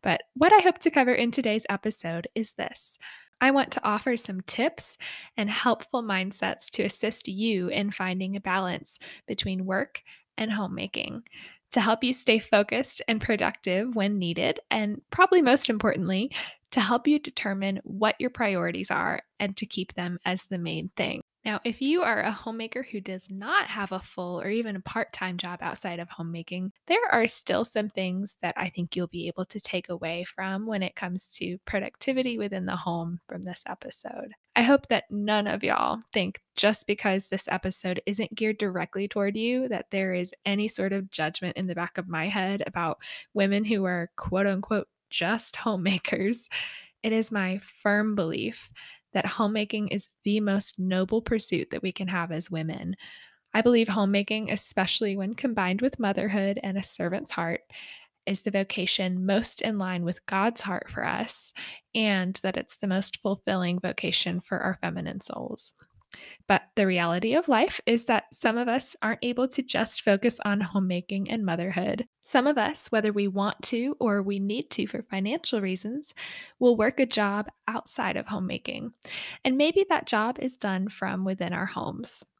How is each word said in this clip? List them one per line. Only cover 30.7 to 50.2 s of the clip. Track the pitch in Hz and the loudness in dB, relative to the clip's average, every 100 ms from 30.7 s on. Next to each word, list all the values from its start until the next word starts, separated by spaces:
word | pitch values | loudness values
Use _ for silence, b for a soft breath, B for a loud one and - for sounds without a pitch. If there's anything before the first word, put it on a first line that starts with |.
| 208 | -2
it | 185 | -4
comes | - 180 180 - | -4 -6 -4 -4
to | - 180 180 | -4 -6 -8
productivity | - 202 190 _ - 262 254 226 | -4 -4 -4 _ -2 0 0 -2
within | 208 196 185 | -4 -4 -4
the | 180 | -4
home | 180 170 170 175 - | -2 -4 -4 -8 -10
from | 175 | -10
this | 185 175 - | -8 -8 -10
episode. | 185 - - - - - - _ | -10 -10 -10 -8 -10 -12 -16 _
I | - | 2
hope | 233 277 - | 6 6 4
that | 233 - | -2 0
none | 208 208 214 208 | -4 2 2 2
of | 202 | 0
y'all | - - 62 226 - | 0 2 2 -2 -2
think | 214 185 - _ | 0 0 -4 _
just | - 202 214 - | 2 2 2 -2
because | 208 208 190 - | 0 2 2 0
this | 190 - | 0 -2
episode | - 190 185 185 180 - | -2 -2 -2 -2 -4 -2
isn't | 202 208 - | -2 -4 -2
geared | 220 214 | -2 0
directly | 208 180 165 190 202 | -2 -2 -4 -4 -4
toward | 208 202 214 | 0 0 0
you, | 226 254 254 | 0 0 0
that | 214 - | -4 -2
there | 196 190 | -2 0
is | 180 180 - 196 | 0 -2 -4 -2
any | 202 214 | 0 0
sort | - 190 | 0 0
of | 196 190 | -2 -4
judgment | - 156 - 180 - | -2 -2 -2 -6 -4
in | 185 | -4
the | |
back | 170 170 - | -4 -4 -6
of | 180 | -6
my | 160 180 | -4 -2
head | 202 185 196 - | 0 -2 -2 -4
about | 175 165 - B B B | -2 -2 -4 B B B
women | 208 196 202 | 0 2 2
who | 214 214 | 2 0
are | 185 180 170 - | 2 0 -4 -6
quote | - 185 196 | -2 2 2
unquote | 190 - 208 - _ _ | 0 0 -2 -2 _ _
just | - 170 226 - - | -2 0 0 -2 -4
homemakers. | 233 190 180 185 - - 196 233 - B B B B _ | -2 0 0 0 0 0 0 0 0 B B B B _
It | 220 | 0
is | 220 220 | 2 2
my | 214 185 190 - - | 0 -2 -2 -8 -2
firm | 208 208 214 | 2 2 2
belief | 208 165 - 226 - - B B B _ | 0 0 -2 -4 -6 -18 B B B _
that | 202 190 | -2 -2
homemaking | - 208 214 208 214 208 | 0 0 2 -2 -2 -2
is | 202 - _ | -2 -4 _